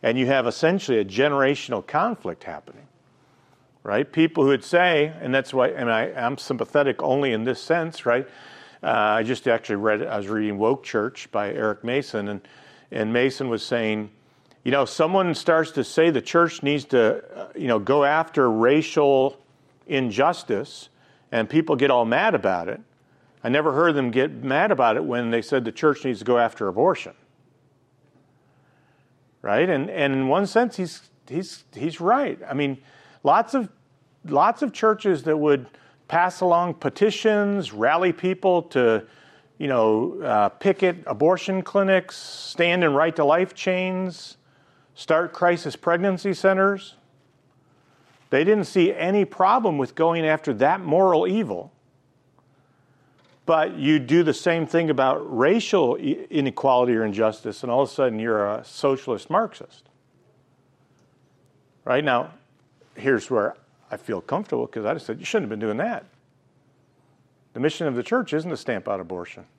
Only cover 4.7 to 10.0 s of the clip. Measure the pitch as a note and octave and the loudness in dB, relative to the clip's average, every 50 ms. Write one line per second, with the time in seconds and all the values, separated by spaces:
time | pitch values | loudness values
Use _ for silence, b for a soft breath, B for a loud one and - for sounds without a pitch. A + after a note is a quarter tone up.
4.7 | - F3 F3+ F3+ E3+ D3+ D3 D#3 D#3+ E3 - B2 B2+ C3+ C3 - - C3 B2 - | 2 2 4 4 4 2 0 0 -2 -8 -6 -2 -2 -2 -2 0 0 0 0 0
5.7 | - - B2+ A#2+ A2+ A2 A#2 - - C3 B2 A#2+ C3+ - - - C3+ A#2+ A2+ - | 0 -2 -2 0 0 0 0 -2 -4 -4 -4 -4 -4 -6 -6 -8 -6 -6 -6 -2
6.7 | - D3 C#3+ C#3 B2 - - D#2 B2+ C#3 C#3+ C3+ A#2 G#2+ A2+ B2 B2+ - - - | 0 2 2 2 0 -2 -2 -2 0 0 0 0 -2 -2 -2 -4 -4 -6 -2 -2
7.7 | D#3+ E3+ D#3+ E3 D#3+ - - B2 A#2 B2+ C#3 B B B B B B B B B | -2 -2 -2 -6 -8 -6 -2 0 0 0 -2 B B B B B B B B B
8.7 | B B B D#3+ - A2 G#2+ G#2+ G#2+ A2+ A2+ A2+ B2+ A#2+ - C3 A#2 A2+ - - | B B B -2 0 2 2 2 2 0 0 -2 -4 -4 0 0 0 0 0 -4
9.7 | A2 G2+ G#2 A2 G#2+ G#2+ | -4 -2 0 0 0 0